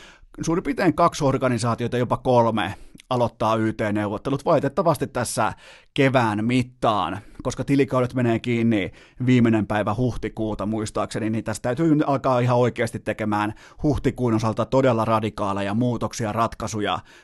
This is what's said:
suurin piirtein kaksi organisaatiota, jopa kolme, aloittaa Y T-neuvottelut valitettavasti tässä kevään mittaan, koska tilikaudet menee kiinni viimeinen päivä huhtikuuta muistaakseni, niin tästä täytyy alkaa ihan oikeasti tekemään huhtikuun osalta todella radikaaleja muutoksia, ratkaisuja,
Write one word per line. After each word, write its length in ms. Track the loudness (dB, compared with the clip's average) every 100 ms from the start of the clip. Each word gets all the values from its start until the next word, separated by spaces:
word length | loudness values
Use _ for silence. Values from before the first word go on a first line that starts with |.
| -20 -20 -18 -8
suurin 240 | -4 -2
piirtein 300 | -2 0 0
kaksi 300 | 4 2 2
organisaatiota, 760 | 0 2 0 0 0 -2 -2 -2
jopa 180 | -2 -2
kolme, 580 | 4 4 4 2 -2 -6 -16 -16 -4
aloittaa 460 | 0 0 0 0 2
Y 160 | 0
T-neuvottelut 720 | -2 -2 -2 -2 -4 -4 -2
valitettavasti 640 | 2 0 0 0 0 0 -2
tässä 460 | -4 -4 -2 -2 -4 -14 -20 _
kevään 500 | 0 2 4 2 0
mittaan, 720 | 0 0 -2 -2 0 0 -2 -6 -12 -10
koska 220 | -8 -6
tilikaudet 500 | 0 2 2 0 0
menee 240 | 0 0 0
kiinni 540 | 0 0 2 2 -2 -10 -20 -4 2
viimeinen 400 | 4 6 4 0
päivä 280 | -2 -2
huhtikuuta 720 | -2 -2 -4 -6 -6 -6 -4 -4
muistaakseni, 640 | -4 -4 -4 -4 -4 -4
niin 140 | -4
tästä 180 | -4 -6
täytyy 360 | -4 0 2 2 2
alkaa 340 | 0 2 2
ihan 180 | 4 4
oikeasti 400 | 2 0 -4 -4
tekemään 560 | -6 -4 -2 0 -2 -6 -16 -4
huhtikuun 520 | 0 0 0 0 0
osalta 300 | 0 0 -2
todella 400 | 0 2 4 2
radikaaleja 680 | 2 0 0 -4 -2 -2 -2
muutoksia, 580 | 0 0 -2 -4 -4 -4
ratkaisuja, 640 | -2 -2 -2 -8 -4 -2 -4 -6 -20